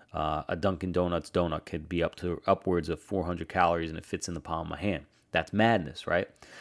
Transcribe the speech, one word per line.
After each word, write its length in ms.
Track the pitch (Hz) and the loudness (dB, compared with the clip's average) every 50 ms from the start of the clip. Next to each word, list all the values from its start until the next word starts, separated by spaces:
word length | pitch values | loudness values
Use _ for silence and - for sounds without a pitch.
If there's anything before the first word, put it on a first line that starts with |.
| - _ - | -20 _ -4
uh, 300 | 80 78 78 76 76 - | -2 -2 0 0 -2 -2
a 80 | - 90 | -4 -4
Dunkin' 360 | 85 90 98 92 82 95 92 | 0 0 0 0 0 -2 -2
Donuts 400 | 85 90 90 87 87 82 - - | 0 2 2 2 0 -2 -2 0
donut 340 | - 90 87 82 78 80 - | 0 0 2 2 0 -4 -6
could 240 | - - 80 76 - | -6 -8 -8 -6 -2
be 140 | 90 85 82 | 0 0 0
up 100 | 80 - | 0 -2
to 260 | - - 87 85 73 - | -4 -4 -4 -4 -2 2
upwards 440 | - 98 - - - 90 87 78 82 | 2 2 2 2 2 2 2 2 0
of 100 | 82 - | -4 -6
four 260 | - - 101 95 85 | -6 -4 -2 -2 -2
hundred 240 | 87 87 85 85 - | -2 -4 -6 -6 -2
calories, 400 | - 92 87 85 85 85 82 82 | 2 4 4 4 4 2 0 -4
and 80 | 80 | -6
it 80 | 82 - | -8 -8
fits 220 | - - 85 - | -8 -8 -6 -6
in 80 | - 85 | -6 -8
the 40 | 78 | -8
palm 280 | - - 82 80 82 | -6 -6 -6 -4 -4
of 20 | 80 | -6
my 100 | 80 - | -8 -4
hand. 260 | 92 104 90 73 73 - _ _ _ _ - | -2 -2 -2 -2 -6 -12 _ _ _ _ -2
That's 180 | 82 80 - | -2 0 0
madness, 560 | - 104 110 117 117 98 80 69 - - - | 2 4 6 6 6 4 2 -2 -8 -8 -4
right? 220 | - 85 87 98 - - - - - - - | 0 0 0 0 -2 -8 -20 -20 -20 -20 -20